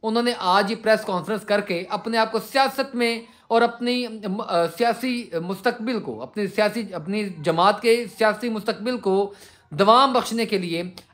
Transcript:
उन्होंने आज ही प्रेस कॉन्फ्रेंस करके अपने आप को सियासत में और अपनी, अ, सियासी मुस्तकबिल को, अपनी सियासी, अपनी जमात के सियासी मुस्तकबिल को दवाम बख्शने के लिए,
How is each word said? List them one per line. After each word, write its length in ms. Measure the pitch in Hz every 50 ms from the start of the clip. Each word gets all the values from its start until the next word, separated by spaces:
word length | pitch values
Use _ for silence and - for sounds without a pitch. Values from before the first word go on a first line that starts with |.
उन्होंने 300 | - 220 220 233 240 240
आज 360 | 240 - 185 180 185 202 202 190
ही 60 | 226
प्रेस 300 | 226 220 214 220 214 220
कॉन्फ्रेंस 400 | - 190 180 151 190 220 202 -
करके 420 | - 202 208 202 - 185 170 185 175
अपने 280 | 202 202 - 226 226 226
आप 120 | 220 220
को 80 | 226 220
सियासत 540 | - - - 269 269 262 - - 262 277 -
में 300 | 240 240 233 233 226 233 - - _ _ _
और 120 | 226 233
अपनी, 420 | 240 233 240 - 240 240 247 247 247
अ, 60 | 226 220 220 202 202 185 214 226 -
सियासी 800 | - 170 170 165 170 - 233 233 226 233 240 262 247 240 233 - - 165
मुस्तकबिल 580 | 170 180 196 190 - 247 233 240 220 233 254 214
को, 180 | - 143 113 107
अपनी 300 | 120 - - 214 208 190
सियासी, 440 | 202 - 214 208 208 233 220 190 185
अपनी 400 | 170 151 170 202 214 208 196 180 156
जमात 380 | 147 175 165 165 180 202 208 208
के 280 | - 233 226 240 240
सियासी 440 | 196 - - 220 214 208 214 240 240
मुस्तकबिल 460 | 220 214 - 226 214 - 202 247 254
को 380 | 240 - 196 190 196 202 202 202 - - - - _ _ _ 160
दवाम 380 | 147 196 202 226 247 277 269
बख्शने 340 | 247 247 - - 220 226 226
के 120 | - 208 190
लिए, 360 | 180 170 165 170 180 180 180 - - _